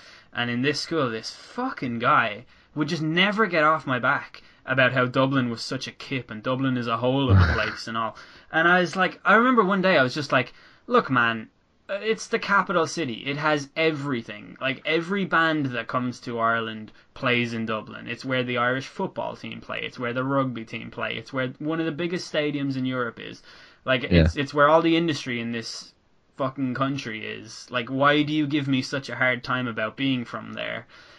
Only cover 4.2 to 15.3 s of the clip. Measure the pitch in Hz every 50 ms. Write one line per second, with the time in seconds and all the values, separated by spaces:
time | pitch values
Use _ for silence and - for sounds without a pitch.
4.2 | - - - - - - _ _ _ - 131 131 131 123 127 131 127 123 127 135
5.2 | 135 135 139 135 123 120 117 113 - - 143 131 - 123 - - - - 143 127
6.2 | 120 - 113 110 104 131 131 127 135 135 127 123 117 120 113 113 120 127 131 139
7.2 | 139 127 110 92 90 85 - 110 107 107 107 - - 113 113 113 113 110 - -
8.2 | - - - - - - - 156 165 175 180 185 180 170 - 190 185 170 - -
9.2 | - 170 196 220 233 254 254 233 202 185 202 190 180 190 180 147 131 127 - 156
10.2 | 143 - 147 131 123 - - - - - - _ _ - 120 120 - - 131 123
11.2 | 117 117 113 113 110 - _ _ _ _ _ _ _ - 196 202 208 220 220 -
12.2 | - - 233 220 - - 202 196 180 - 185 175 160 135 - 175 160 131 110 -
13.2 | - 135 143 143 151 156 151 147 139 139 _ 160 160 160 160 143 139 143 135 117
14.2 | 113 - 104 104 110 - 123 - 127 135 135 - - 147 156 170 165 170 196 202
15.2 | 190 -